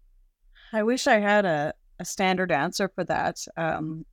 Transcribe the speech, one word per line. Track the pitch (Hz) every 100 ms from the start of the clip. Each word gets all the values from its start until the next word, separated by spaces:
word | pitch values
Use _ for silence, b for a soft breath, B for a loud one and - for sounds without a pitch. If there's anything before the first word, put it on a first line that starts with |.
| _ _ _ _ _ _ B
I | 220
wish | 214 262 285
I | 220
had | 202 208
a, | 196 151 147 - _ -
a |
standard | 175 - 190 185 185
answer | 147 160 - 190
for | -
that. | 165 160 170 - - -
Um, | 160 156 156 160 -